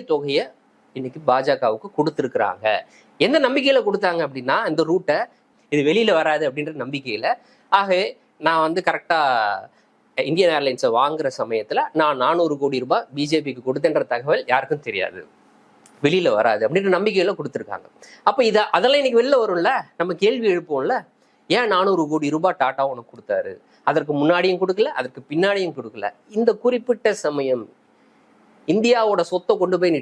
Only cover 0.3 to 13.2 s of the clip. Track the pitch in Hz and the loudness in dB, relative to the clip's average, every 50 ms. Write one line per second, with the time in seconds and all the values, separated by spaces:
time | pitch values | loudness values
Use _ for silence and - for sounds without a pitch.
0.3 | 139 151 226 269 - _ _ _ _ _ _ _ _ 131 131 127 127 156 160 139 | 0 -2 -2 -2 -10 _ _ _ _ _ _ _ _ -10 -10 -10 -12 -4 0 2
1.3 | 123 135 131 - - - 127 113 110 110 - 202 - - 147 - - - - - | 2 2 2 0 0 0 0 -2 -2 -2 -6 -10 -2 -2 -2 -2 0 -2 -4 -2
2.3 | - 113 110 101 90 92 98 107 107 92 - - _ - _ _ _ _ 143 202 | 0 0 -2 -2 -2 -2 -2 0 0 0 -4 -8 _ -20 _ _ _ _ 0 2
3.3 | 285 320 277 247 262 285 254 277 277 262 220 208 196 196 202 185 170 165 160 143 | 4 4 2 2 2 2 2 2 2 2 2 0 -2 0 0 0 0 0 -4 -4
4.3 | 135 135 123 127 139 196 226 196 156 156 160 156 170 185 165 - 147 175 233 - | -6 -8 -2 0 0 0 0 -2 0 0 0 0 0 -2 0 0 0 0 -2 -4
5.3 | _ _ _ _ _ _ _ _ 147 151 139 147 160 220 233 214 190 160 156 156 | _ _ _ _ _ _ _ _ -2 0 0 2 2 2 2 2 2 2 2 2
6.3 | 151 151 156 143 127 147 147 160 156 147 120 123 143 143 139 131 107 107 113 160 | 0 0 -2 -4 -4 -4 -8 -8 -8 -8 -8 -8 -8 -8 -8 -8 -8 -4 -2 -2
7.3 | 247 - _ _ _ _ _ _ - 196 196 196 185 180 196 226 - - _ _ | -2 -4 _ _ _ _ _ _ 0 0 2 2 2 0 0 -2 -6 -10 _ _
8.3 | _ _ 151 156 165 160 156 156 165 185 180 180 156 151 - _ 170 160 151 135 | _ _ 0 0 2 2 2 0 0 0 -2 -2 -2 -2 -2 _ 0 2 2 2
9.3 | 127 117 107 104 101 95 98 - _ _ _ _ _ _ _ _ _ - 131 135 | 2 2 0 0 -2 -4 -8 -14 _ _ _ _ _ _ _ _ _ -4 -2 -2
10.3 | 156 170 196 170 160 151 143 135 127 123 - 127 113 117 131 147 156 156 151 135 | 2 2 4 4 4 2 0 -2 -2 0 0 2 2 2 2 2 0 -2 -4 -4
11.3 | - - 120 110 117 110 104 - 151 226 302 302 - 156 156 151 143 127 123 131 | -4 -4 -6 -4 -2 -4 -4 -2 -2 -2 -2 -2 0 0 0 0 2 0 0 0
12.3 | 165 170 170 156 147 139 139 139 123 127 123 127 165 226 226 - 139 143 | 2 2 0 0 0 -2 -2 -2 -2 -2 -2 0 -2 -2 -2 -6 -6 -6